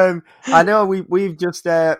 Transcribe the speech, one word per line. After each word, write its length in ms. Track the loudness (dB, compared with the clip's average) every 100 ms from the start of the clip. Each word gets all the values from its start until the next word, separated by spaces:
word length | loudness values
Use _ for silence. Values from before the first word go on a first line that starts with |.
| 4
um, 140 | 0 -10 _ 0
I 180 | 2
know 220 | 4 2 0
we, 160 | -2
we've 360 | -2 -2 -2 -4
just, 280 | -6 -6 -2
uh, 300 | 0 0